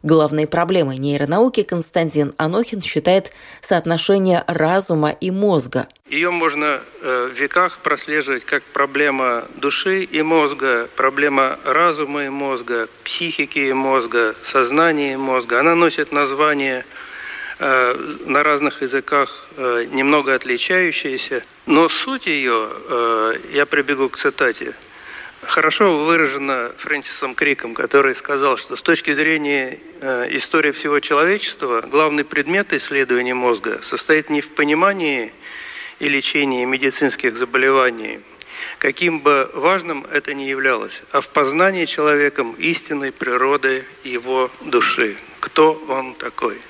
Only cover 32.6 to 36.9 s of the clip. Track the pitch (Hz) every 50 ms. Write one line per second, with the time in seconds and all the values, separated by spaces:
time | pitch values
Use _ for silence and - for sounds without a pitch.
32.6 | 202 - 165 135 - - 143 139 131 123 123 123 123 127 127 127 123 123 117 101
33.6 | - 117 110 - - - - - - - 156 156 147 - 147 147 143 - - -
34.6 | 151 147 151 160 180 196 202 190 165 151 139 123 113 107 - - - - - -
35.6 | - - - - - - - - 143 147 143 139 131 - - 151 143 135 131 123
36.6 | 123 127 131 131 131 135